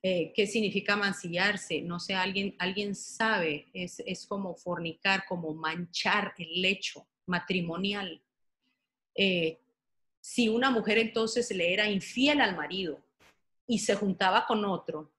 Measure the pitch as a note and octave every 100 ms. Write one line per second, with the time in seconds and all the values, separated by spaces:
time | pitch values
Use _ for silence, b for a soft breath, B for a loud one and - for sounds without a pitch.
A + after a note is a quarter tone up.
0 | F#3+ F3+ D#3 - G3+ A#3 G#3 G3+ G3 G#3
1 | G3+ F#3+ F3+ E3+ G3 G#3 - D#3 E3+ F3
2 | - F#3+ F#3 G3 G3+ - F3+ F#3+ G3+ F#3+
3 | - - A3 G#3+ D#3+ D3 - F#3 F3+ -
4 | - F3+ - G3+ F#3+ F3 - E3+ E3 D#3+
5 | G3 F#3+ - F3+ D#3+ D#3 D#3+ E3 F3 -
6 | F#3+ G3+ G3 - D#3+ E3+ F#3+ G3 - -
7 | - _ - F3 - F#3 E3+ E3+ G3 G3+
8 | G3 D#3+ _ _ _ _ _ _ _ _
9 | _ - G3 F3 D#3+ D#3+ _ _ _ _
10 | _ _ - - A3+ A3+ C4+ A#3 G3+ G#3+
11 | A3+ A3+ A3 B3 A#3 F#3+ E3+ F#3+ G#3+ G3
12 | - - C#4 D4 A3+ F3 D3 F#3 F3+ C#3
13 | _ _ - _ _ _ - A3+ - G3+
14 | G#3 F#3 F#3+ G#3 - G#3+ G3+ F3 - D#3
15 | D#3